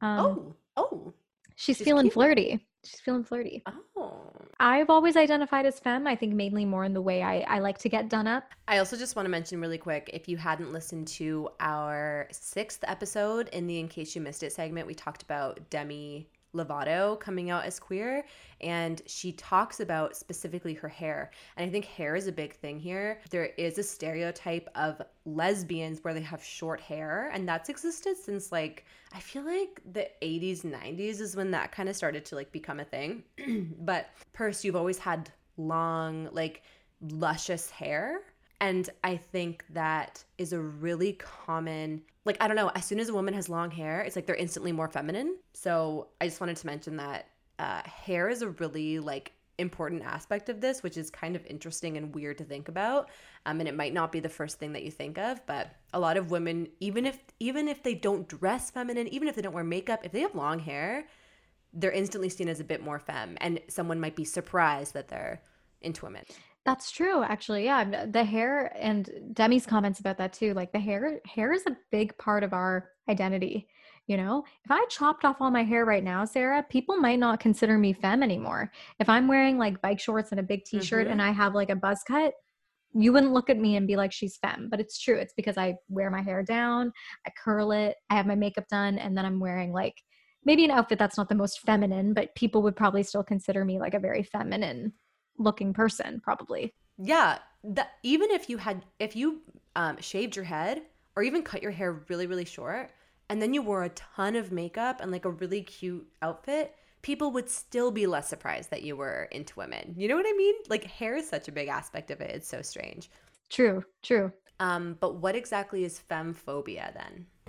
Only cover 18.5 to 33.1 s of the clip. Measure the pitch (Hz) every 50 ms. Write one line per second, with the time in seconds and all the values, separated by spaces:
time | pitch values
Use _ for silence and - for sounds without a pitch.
18.5 | - - - 165 170 170 170 165 165 160 - - - - - 180 165 - - -
19.5 | 190 185 220 220 - - 214 175 165 156 156 - - - - - 175 - - 170
20.5 | 160 180 - 170 156 156 - 151 - - 170 156 151 147 143 139 - - - -
21.5 | - - 175 185 185 208 196 - - - 165 147 156 185 196 190 165 160 151 147
22.5 | - - - 147 147 151 151 175 180 190 202 214 214 214 - - - 175 165 -
23.5 | - - 170 170 165 202 202 202 - - - 160 160 160 170 170 170 - - 180
24.5 | 170 170 165 - - - 151 156 156 - - - _ _ - 156 151 160 165 185
25.5 | 202 196 180 160 175 165 160 160 160 156 - 170 160 160 156 151 170 151 - -
26.5 | - - 170 160 160 - - - 151 151 156 156 160 196 247 302 - 196 190 175
27.5 | 165 165 - - 285 - - 339 330 - - 392 381 370 - - 202 202 190 -
28.5 | 175 165 156 156 156 - - _ - - _ - - 190 - - - 269 285 311
29.5 | 349 381 392 370 - - - - 180 214 202 - - - - 160 160 170 170 190
30.5 | 185 165 - 165 139 123 - 113 160 170 202 214 220 202 220 196 180 190 190 190
31.5 | 185 151 87 - - - 190 190 196 - - 156 147 151 147 - - 143 143 -
32.5 | - 156 160 - 143 147 143 - - 131 143 156